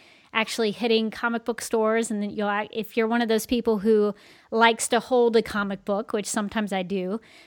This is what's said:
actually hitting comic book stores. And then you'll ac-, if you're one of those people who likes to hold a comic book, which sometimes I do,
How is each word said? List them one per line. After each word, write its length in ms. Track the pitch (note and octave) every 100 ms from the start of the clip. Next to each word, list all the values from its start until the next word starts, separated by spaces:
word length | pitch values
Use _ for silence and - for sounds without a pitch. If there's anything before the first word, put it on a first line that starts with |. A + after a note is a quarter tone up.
| _ _ _
actually 380 | A3+ A3 - A3
hitting 400 | G3 A#3 A3+ A3
comic 340 | - A#3+ A#3 -
book 160 | -
stores. 480 | - A#3 A3 A3+ A3+
And 140 | G#3
then 80 | G#3
you'll 180 | G#3+ G#3
ac-, 220 | G#3 G#3+
if 240 | - G#3 -
you're 80 | A3
one 160 | A#3
of 60 | A#3
those 180 | A3 -
people 320 | A#3+ A#3 G#3+
who 380 | G#3+ G#3+ G#3 G3+ - - _
likes 380 | A3+ A3+ A3+ -
to 120 | A#3
hold 360 | - B3+ A#3 A3+
a 80 |
comic 420 | G#3+ G#3+ G3+ F#3+ -
book, 260 | G3 -
which 140 | G#3+ -
sometimes 480 | - A2 A3+ G#3
I 80 | F#3+
do, 400 | F3+ G3 F#3 G3 - -